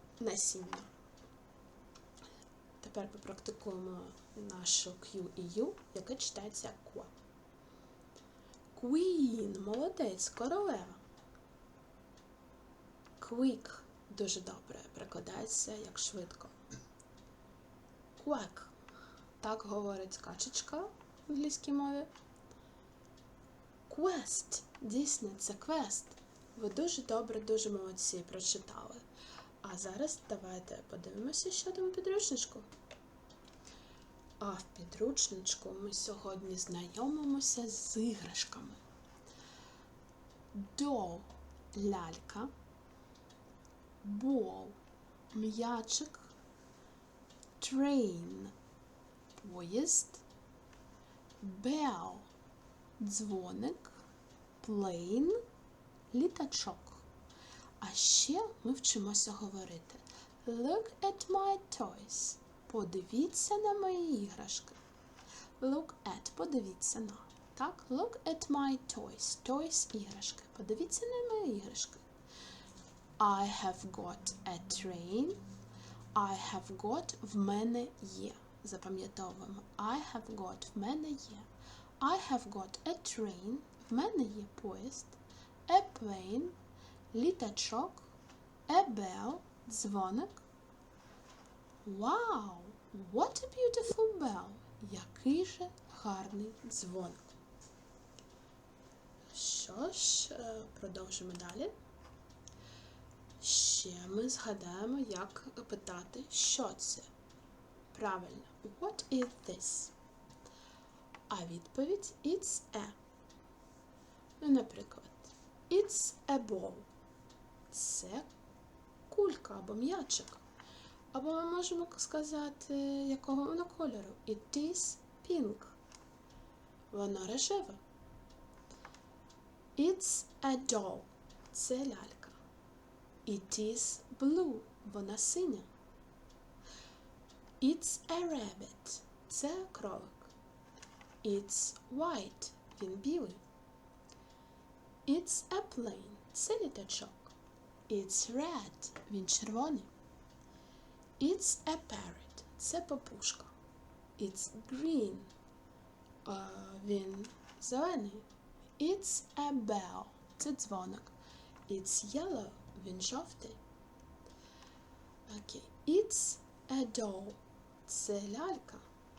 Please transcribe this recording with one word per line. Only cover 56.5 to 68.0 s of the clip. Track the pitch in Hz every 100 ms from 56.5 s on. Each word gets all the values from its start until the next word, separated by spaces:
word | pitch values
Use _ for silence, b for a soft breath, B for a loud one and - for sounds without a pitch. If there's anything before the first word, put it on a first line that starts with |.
| - 202 - - - - - - B B B B -
А | 196
ще | - - - - 349 440 -
ми | 233
вчимося | 269 - 220 202 208 220
говорити: | 202 202 190 185 165 - - - B B B 247
«Look | 233 262 415 440 -
at | 392 392 -
my | 392 392 392 - -
toys». | 190 - - - - - - - -
Подивіться | 220 175 185 180 226 339 - - 415
на | 427
мої | 403 381 359 339 233
іграшки. | 202 - - - - - - - - B B B B -
Look | 262 294 320 - 202
at, | 196 - -
подивіться | 339 269 190 185 - 226
на. | 208 - - - -
Так, | - 294 - -
look | 262